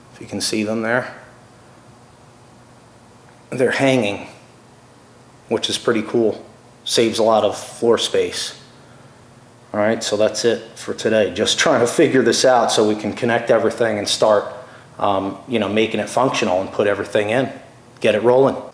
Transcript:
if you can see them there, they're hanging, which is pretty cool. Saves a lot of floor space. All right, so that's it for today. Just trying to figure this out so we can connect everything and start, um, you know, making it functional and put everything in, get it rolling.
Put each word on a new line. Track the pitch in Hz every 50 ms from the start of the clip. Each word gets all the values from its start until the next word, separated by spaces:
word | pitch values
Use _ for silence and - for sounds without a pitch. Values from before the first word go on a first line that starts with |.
| - -
if | - -
you | -
can | - 107 98
see | - - 110 110
them | 104 107 110 113
there, | 110 113 120 127 - - - - - - - - - - - - - - - - - - - - - - - - - - - - - - - - - - - - - - - - - - - - - - - - - -
they're | - 127 127 110
hanging, | - - 139 135 131 123 107 101 98 - - - - - - - - - - - - - - - - - - - - - - - - - - -
which | - - - -
is | - -
pretty | - 127 117 107
cool. | 107 - - 120 113 104 98 - - - - - - - - - -
Saves | - - - 117 110 95 110
a |
lot | 107 113 110 107 107
of | 98 92 -
floor | - - - - 117 117 110 98
space. | - - - 95 90 87 - - - - - - - - - - - - - - - - - - - - - - - - - - - -
All | - 104
right, | 104 110 117 113
so | - - 104
that's | 101 107 101 - - -
it | 117 107 - - - - -
for | - 120 -
today. | - - 113 110 110 101 82 82
Just | 104 117 120 - -
trying | - 170 135 117
to | 120
figure | 117 - - 156 123 131 131
this | 113 113 110 - -
out | 131 127 120 113 110
so | - 120 107
we | 107 107
can | 107 - 104
connect | - - 127 117 117 113 - -
everything | 117 107 107 104 - - 117 110 107 104
and | 104 -
start, | - - 120 107 104 101 - - - - - - - - - - - -
um, | 107 101 98 98 98 98 98 - - 131
you | 120 110
know, | 101 95
making | 104 110 110 107 - 107
it | 104 -
functional | - 117 131 131 - - 117 95 90 95
and | 95 -
put | - - 107
everything | 101 101 98 95 - - 107 104 104
in, | 113 135 127 - - - - - - - - - - -
get | - 110 104
it | 104
rolling. | 110 123 123 131 139 127 - - - -